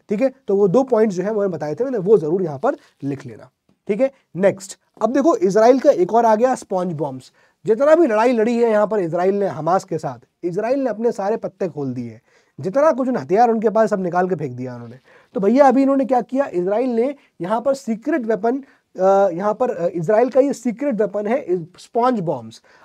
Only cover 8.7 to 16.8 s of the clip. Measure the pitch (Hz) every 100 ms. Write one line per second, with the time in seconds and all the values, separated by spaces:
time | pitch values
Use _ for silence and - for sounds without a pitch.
8.7 | 214 208 202 170 170 185 202 190 156 156
9.7 | 185 185 160 156 120 _ _ 175 175 220
10.7 | 277 262 208 233 214 196 220 196 - 190
11.7 | 147 139 123 117 110 _ _ _ - 151
12.7 | 240 311 254 262 233 135 190 233 226 214
13.7 | 208 220 202 180 175 185 180 139 123 127
14.7 | 123 117 117 _ _ _ 247 190 247 277
15.7 | 254 269 277 254 247 208 262 277 180 180
16.7 | 208